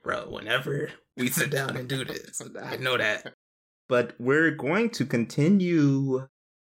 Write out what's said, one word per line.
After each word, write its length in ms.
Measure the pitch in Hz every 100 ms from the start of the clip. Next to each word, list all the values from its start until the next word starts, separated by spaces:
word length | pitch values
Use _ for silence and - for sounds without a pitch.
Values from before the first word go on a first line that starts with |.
bro, 260 | - - -
whenever 600 | - 107 127 139 143 151 - _ -
we 120 | -
sit 200 | - 139
down 260 | 143 135 -
and 120 | 123
do 160 | 135 123
this. 360 | - - - - -
I 160 | - 117
know 200 | 131 120
that. 360 | 110 104 - - _ _ _ _ -
But 240 | 123 120 -
we're 320 | 120 147 160
going 380 | 143 135 180 233
to 140 | - 139
continue 1200 | 120 113 - 147 202 180 170 143 135 135 131 131 _ _ _